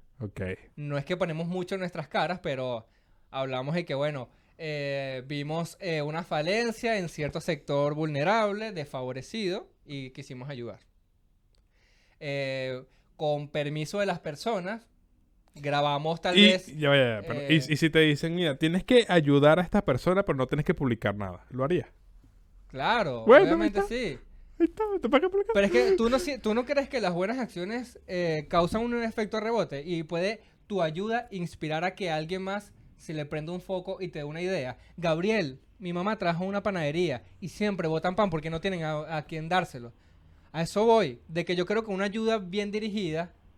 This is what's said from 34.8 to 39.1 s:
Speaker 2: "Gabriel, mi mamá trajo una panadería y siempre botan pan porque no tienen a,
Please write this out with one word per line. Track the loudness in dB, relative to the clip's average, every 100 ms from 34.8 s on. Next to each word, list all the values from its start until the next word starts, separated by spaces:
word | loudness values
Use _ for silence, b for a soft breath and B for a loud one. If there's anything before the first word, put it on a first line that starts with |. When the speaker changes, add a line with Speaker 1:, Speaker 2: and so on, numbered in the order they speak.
| b -4
Speaker 2:
"Gabriel, | 0 2 2 0 0 -6 _ -14
mi | -6
mamá | -4 -2 0
trajo | 0 0
una | -2 -2
panadería | -2 -2 -2 0 0 -2 b b
y | -14
siempre | -2 -2 0 0
botan | 0 0 0
pan | 0
porque | 0 -4
no | -4
tienen | -2 -2
a, | -4 -4 -4